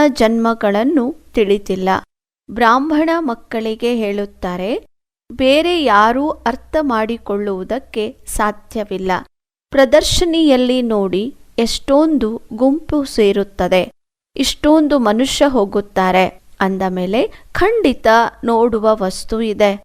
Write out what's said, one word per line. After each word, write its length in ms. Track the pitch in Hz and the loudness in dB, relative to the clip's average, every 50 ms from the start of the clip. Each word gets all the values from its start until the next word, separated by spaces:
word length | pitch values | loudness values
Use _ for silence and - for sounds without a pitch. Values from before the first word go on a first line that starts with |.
| 302 294 | 4 4
ಜನ್ಮಗಳನ್ನು 1080 | 247 - 233 220 226 226 226 226 226 226 226 208 202 202 226 269 349 294 233 247 330 - _ - - | 2 2 2 2 2 0 0 0 -2 0 -2 -2 0 0 0 0 0 0 0 -2 -6 -10 _ -8 -2
ತಿಳಿದಿಲ್ಲ." 560 | 247 220 190 202 208 202 - 190 190 185 185 185 - - _ _ _ _ _ _ _ _ - | -2 2 2 0 -2 0 -6 -6 -4 -2 -2 -2 -2 -4 _ _ _ _ _ _ _ _ -14
ಬ್ರಾಹ್ಮಣ 580 | 202 214 240 226 233 262 277 320 320 302 320 330 330 339 | -4 0 2 2 4 2 0 0 0 0 0 0 0 -2
ಮಕ್ಕಳಿಗೆ 760 | 330 269 233 233 - _ - 226 220 220 220 220 - 240 247 | -2 -4 -6 -8 -10 _ -8 -6 -4 -6 -6 -4 -4 -4 -2
ಹೇಳುತ್ತಾರೆ, 920 | 233 220 202 202 202 202 202 202 - - 185 180 180 180 202 233 453 - _ _ _ _ _ _ _ _ _ | -2 -2 -4 -4 -4 -6 -8 -10 -10 -8 -8 -6 -6 -6 -6 -6 -6 -8 _ _ _ _ _ _ _ _ _
ಬೇರೆ 520 | 233 240 262 262 277 302 330 349 359 339 302 | -6 0 2 4 4 4 2 0 0 0 2
ಯಾರೂ 460 | 247 208 202 214 226 240 262 285 311 | 2 4 4 4 4 2 0 -2 -4
ಅರ್ಥ 460 | 302 - - 233 240 262 - - - 311 | -4 -4 -4 -4 -4 -4 -10 -6 -4 -2
ಮಾಡಿಕೊಳ್ಳುವುದಕ್ಕೆ 1400 | 311 285 240 214 220 214 233 226 - - 202 202 208 208 196 185 190 190 214 262 262 - - 233 214 220 262 _ - - | -2 0 -2 -2 -2 -4 -6 -10 -6 -6 -6 -4 -4 -4 -6 -6 -6 -8 -8 -8 -8 -10 -8 -6 -6 -6 -8 _ -16 -12
ಸಾಧ್ಯವಿಲ್ಲ. 840 | - - 220 208 208 202 - - - 226 208 208 196 185 190 190 185 170 - _ _ _ _ _ _ _ _ _ | -6 -2 -2 -2 -4 -6 -14 -12 -8 -8 -8 -6 -8 -6 -4 -2 -4 -4 -4 _ _ _ _ _ _ _ _ _
ಪ್ರದರ್ಶನಿಯಲ್ಲಿ 1120 | - 269 269 254 254 302 311 - - - 359 339 320 330 320 294 269 247 254 247 247 254 | 2 2 2 4 4 2 2 2 0 0 0 0 2 2 4 4 4 2 2 0 0 0
ನೋಡಿ, 540 | 247 233 220 208 196 190 180 185 214 254 294 - - _ _ - | 0 0 -2 -2 -2 -2 -2 -4 -4 -6 -10 -14 -20 _ _ -4
ಎಷ್ಟೊಂದು 840 | 233 226 - - - - 277 285 311 320 311 269 226 214 226 233 - - 226 | -2 -2 -4 -6 -2 2 2 2 4 2 2 0 0 -2 -4 -8 -12 -12 -4
ಗುಂಪು 520 | 220 254 269 277 320 - - 311 302 277 | 0 2 2 2 0 -4 -4 -4 -4 -4
ಸೇರುತ್ತದೆ, 840 | 269 - - 214 202 196 202 196 196 - - 190 180 185 180 175 - _ _ _ _ _ _ _ _ _ | -2 0 2 2 2 2 0 -2 -4 -4 -4 -2 2 2 0 0 -2 _ _ _ _ _ _ _ _ _
ಇಷ್ಟೊಂದು 640 | - 269 - - - - 294 302 320 311 285 294 285 | -4 -4 -4 -4 -2 2 4 4 4 4 2 2 2
ಮನುಷ್ಯ 460 | 240 208 208 226 262 269 - - 302 | 2 2 2 0 0 -2 0 2 2
ಹೋಗುತ್ತಾರೆ 960 | 285 262 247 202 202 202 208 202 - _ 196 185 185 190 185 185 170 - - _ - - _ | 2 2 0 0 0 -2 -4 -4 -2 _ -2 0 2 2 2 2 0 -2 -10 _ -20 -6 _
ಅಂದ 220 | 202 190 190 190 190 185 | -2 -2 -2 -2 -4 -4
ಮೇಲೆ 380 | 185 185 180 180 196 233 349 440 - - - - | -4 -4 -4 -2 -2 -2 -2 -2 -6 -14 -20 -14
ಖಂಡಿತ 560 | - - 349 403 466 466 392 294 240 - - 226 220 233 233 - - - - | -4 0 0 0 2 2 2 0 0 2 2 2 4 4 2 0 -4 -6 -4
ನೋಡುವ 540 | 233 233 226 233 240 226 220 208 220 220 220 | 0 2 2 2 2 0 0 0 0 0 0
ವಸ್ತು 400 | 190 185 185 - - - 233 220 | -2 -6 -6 -6 -8 -6 -4 -4
ಇದೆ 420 | 226 220 208 208 214 202 196 202 - | -2 -4 0 2 2 2 0 -2 -6